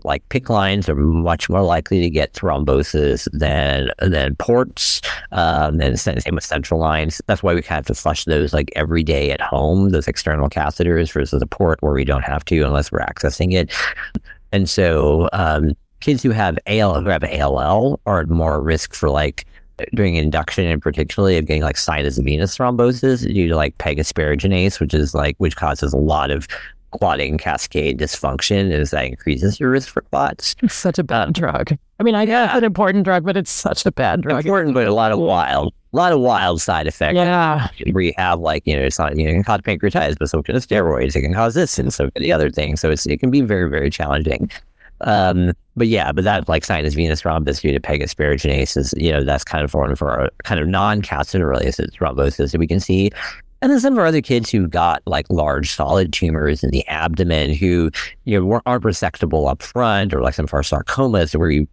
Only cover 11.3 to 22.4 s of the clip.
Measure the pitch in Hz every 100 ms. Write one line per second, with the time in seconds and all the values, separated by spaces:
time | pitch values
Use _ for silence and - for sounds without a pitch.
11.3 | 71 60 - 87 80 76 67 65 69 65
12.3 | 71 - 82 71 71 69 - - - -
13.3 | - 90 90 80 - - - - - -
14.3 | - - 101 90 - 90 80 71 78 87
15.3 | 98 82 76 78 - _ _ - 139 131
16.3 | 110 95 82 - 107 101 76 92 82 82
17.3 | - 71 67 73 101 131 143 104 95 78
18.3 | 82 80 76 76 80 - - 76 71 73
19.3 | - - - - - - - 98 85 76
20.3 | 78 76 - 87 78 80 76 76 - 98
21.3 | 87 78 78 76 - - 76 71 62 67
22.3 | 76